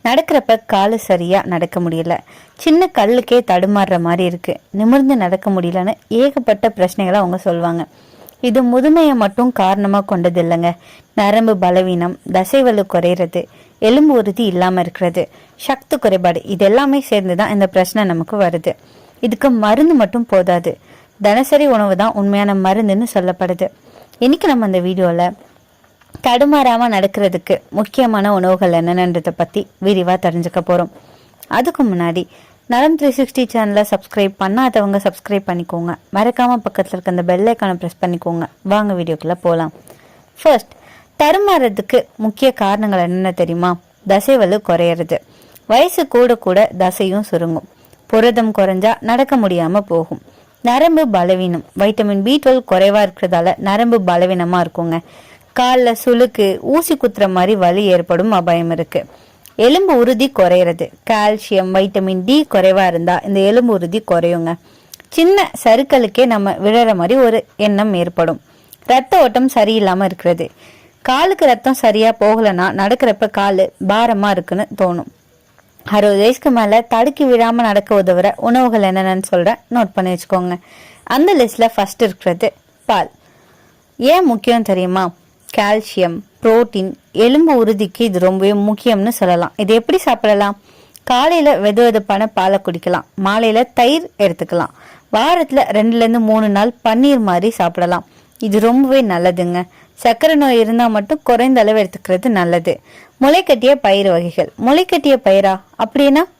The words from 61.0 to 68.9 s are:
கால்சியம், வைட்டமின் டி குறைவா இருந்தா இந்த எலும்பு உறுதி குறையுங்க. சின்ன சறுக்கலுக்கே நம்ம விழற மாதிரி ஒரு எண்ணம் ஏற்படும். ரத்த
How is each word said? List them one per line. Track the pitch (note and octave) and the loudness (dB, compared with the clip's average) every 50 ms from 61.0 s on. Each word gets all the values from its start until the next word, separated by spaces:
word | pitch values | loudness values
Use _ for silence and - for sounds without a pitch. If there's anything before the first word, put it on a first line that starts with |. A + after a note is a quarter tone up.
| _ - | _ -2
கால்சியம், | A3+ G#3+ G#3 G#3+ G#3+ G#3+ - - G#3 F#3 F#3 F#3 F#3+ | -2 0 2 0 0 -2 -4 -2 -2 -2 0 0 0
வைட்டமின் | F#3+ G3 G3 G3 G3+ F#3+ F#3+ F#3+ F#3 F3+ | 0 0 0 -2 -4 -2 -2 -4 -4 0
டி | G#3+ C4+ D4+ D4+ - | 2 2 2 2 0
குறைவா | - G3 F#3 F#3+ F#3 G3 F#3+ | 0 2 4 4 4 4 2
இருந்தா | F3+ E3+ E3+ E3+ F3 F3+ - - | 2 0 -2 -2 -2 -2 -2 -2
இந்த | G3+ G3 G3 | -2 0 2
எலும்பு | F#3+ G3+ A3 B3 B3 A#3+ | 2 4 2 2 2 2
உறுதி | G#3+ F#3 F3 E3 F3+ A3 G#3+ - | 0 -2 -2 -4 -6 -6 -2 -2
குறையுங்க. | F3 E3+ E3+ E3+ F3 E3+ E3 E3 E3+ - _ _ _ _ _ _ - _ - _ | -2 0 0 0 -2 -2 -4 -6 -6 -8 _ _ _ _ _ _ -20 _ -20 _
சின்ன | - - E4 F4+ G4 G4+ F4+ - - - - | -2 0 2 4 4 2 0 -2 -6 -2 2
சறுக்கலுக்கே | A#3+ A3 A#3+ C#4 C#4 D4 C4 A#3 G3+ - - B3+ | 2 4 4 2 2 2 2 2 0 2 0 2
நம்ம | B3 A3+ G#3 G3 G3 | 2 2 0 0 -2
விழற | - - F#3+ G#3 A3 A#3+ A#3+ A3 G#3 | -4 -2 -2 0 2 2 2 2 0
மாதிரி | F3+ E3+ F3+ A#3+ C4+ | 0 0 0 2 2
ஒரு | C4 A#3 A3 A3+ - _ _ | 2 2 2 0 -4 _ _
எண்ணம் | - G#3 G#3 G3+ G3 G#3+ A3 G3 | -2 -2 0 0 0 0 0 0
ஏற்படும். | F3 E3+ F3 F3 - E3 D#3+ - - _ _ _ _ _ _ - _ _ | -2 -2 -2 -2 -2 -2 -2 -2 -6 _ _ _ _ _ _ -20 _ _
ரத்த | - | 0